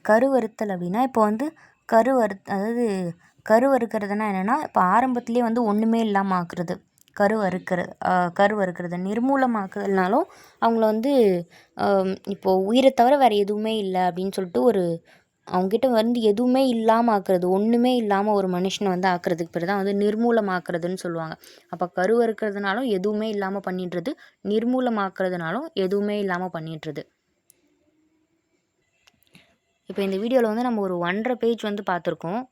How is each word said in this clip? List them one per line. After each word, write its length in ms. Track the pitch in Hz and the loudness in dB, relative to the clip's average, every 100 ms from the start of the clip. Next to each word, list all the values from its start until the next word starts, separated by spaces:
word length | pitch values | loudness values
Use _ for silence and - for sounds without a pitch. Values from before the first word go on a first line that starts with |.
கரு 280 | - 220 262 | 4 4 4
வறுத்தல் 400 | 262 226 - 208 | 2 -2 -6 -6
அப்படின்னா 320 | 180 175 202 | -4 -4 -2
இப்போ 200 | 262 240 | 0 2
வந்து 340 | 214 220 294 - _ _ - | 0 0 -6 -8 _ _ 2
கரு 380 | 226 226 262 | 2 4 2
வறு-, 200 | 208 196 - | 0 -4 -6
அதாவது 720 | 196 208 233 233 190 175 170 _ _ | -4 -2 -2 -2 -2 -4 -8 _ _
கரு 340 | - 220 269 262 | 2 4 6 2
வறுக்கிறதுனா 520 | 226 220 202 208 214 | 0 -4 -4 -4 -2
என்னன்னா, 320 | 190 190 285 | -2 0 -2
இப்போ 180 | - - | 0 0
ஆரம்பத்திலேயே 640 | 185 208 262 240 240 240 | 4 4 2 -2 -2 0
வந்து 200 | 233 226 | 0 0
ஒண்ணுமே 360 | 226 208 220 226 | 0 0 2 2
இல்லாம 420 | 226 196 196 185 | 2 0 2 -2
ஆக்குறது. 360 | 175 - 170 185 _ _ _ | -2 -6 -6 -8 _ _ _
கரு 260 | - 202 220 | 2 2 4
வறுக்கிற-, 520 | 196 180 - 180 180 - - | 0 -2 -4 -4 -4 -4 0
ஆ, 220 | 180 180 | 2 0
கரு 280 | 175 202 214 | 2 2 2
வறுக்கிறது. 420 | 185 175 175 175 | -2 -4 -8 -6
நிர்மூலமாக்குதல்னாலும் 1300 | 185 220 254 277 262 226 185 202 202 190 185 247 370 - - _ | -4 -2 0 2 2 0 -4 -6 0 0 2 0 -2 -10 -20 _
அவங்கள 180 | 226 226 | 0 2
வந்து, 680 | 220 214 247 277 214 175 170 - _ | 2 2 2 4 4 2 -4 -18 _
ஆம், 420 | - 202 196 190 196 | -4 0 2 0 -4
இப்போ 320 | - 196 190 190 | -8 -4 0 2
உயிரை 360 | 190 240 269 | 2 4 4
தவிர 260 | 262 240 285 | 6 4 6
வேற 180 | 254 208 | 4 4
எதுவுமே 420 | 202 208 220 220 | 0 -2 -2 -2
இல்ல 340 | 196 185 180 | -2 0 0
அப்படின்னு 200 | 175 190 | 0 -4
சொல்லிட்டு 320 | 190 185 240 | -4 -4 2
ஒரு 400 | 254 202 175 165 _ _ _ _ - | 2 2 0 -4 _ _ _ _ -4
அவங்ககிட்ட 380 | 180 185 220 262 | -2 0 0 2
வந்து 320 | 226 226 240 | 2 2 2
எதுவுமே 460 | 220 208 247 254 269 | 2 2 2 2 2
இல்லாம 520 | 233 220 220 240 202 | 2 2 4 4 0
ஆக்குறது, 260 | 196 185 180 | 2 0 2
ஒண்ணுமே 480 | 190 214 240 247 247 | 2 2 2 2 0
இல்லாம 380 | 214 196 214 | 0 0 2
ஒரு 160 | 202 190 | 2 0
மனுஷனை 380 | 180 190 - 202 | -2 -2 -2 -2
வந்து 200 | 180 190 | 0 0
ஆக்குறதுக்கு 420 | 175 180 165 170 | 0 -2 -2 -4
பேர் 140 | 170 170 | -4 -4
தான் 180 | 202 | -2
வந்து 100 | 196 202 208 | -2 0 0
நிர்மூலமாக்குறதுன்னு 920 | 214 233 226 202 180 - 175 175 185 | 0 2 2 0 -4 -4 -6 -4 -6
சொல்லுவாங்க. 420 | 180 165 160 - - - _ | -8 -8 -10 -12 -18 -20 _
அப்ப 180 | 170 180 | -8 -6
கரு 380 | - 185 233 226 | -2 2 2 2
வறுக்கிறதுனாலும் 600 | 214 220 202 202 202 262 | -2 -6 -4 -4 -2 -2
எதுவுமே 440 | 190 202 214 220 | -2 -2 -2 -4
இல்லாம 300 | 208 190 202 | -4 -4 -6
பண்ணிடுறது, 520 | 185 185 180 175 180 311 - _ | -6 -6 -6 -6 -6 -10 -16 _
நிர்மூலமாக்குறதுனாலும் 1200 | 196 214 233 254 247 220 190 - 190 180 160 208 330 | -2 -2 0 0 0 -2 -4 -4 -4 -4 -4 -6 -6
எதுவுமே 460 | - 185 202 208 208 | -4 -2 -2 -2 -4
இல்லாம 300 | 196 175 185 | -4 -4 -6
பண்ணிடுறது. 500 | 170 160 160 156 151 - _ _ _ _ _ _ _ _ _ _ _ _ _ _ _ _ _ _ _ _ _ _ - _ _ _ _ _ | -8 -10 -10 -10 -12 -14 _ _ _ _ _ _ _ _ _ _ _ _ _ _ _ _ _ _ _ _ _ _ -20 _ _ _ _ _
இப்ப 180 | 190 | -6
இந்த 140 | 196 190 | -4 -2
வீடியோல 240 | 226 262 | 0 2
வந்து 200 | 226 220 | 2 0
நம்ம 200 | 247 220 | -2 -2
ஒரு 160 | 190 175 | -2 -2
ஒன்றரை 400 | 170 196 220 240 | -2 -2 -2 -2
பேஜ் 220 | 233 226 | -2 -2
வந்து 220 | 214 202 196 | -4 -6 -4
பார்த்திருக்கோம். 520 | 175 170 160 165 214 262 | -4 -4 -6 -6 -8 -10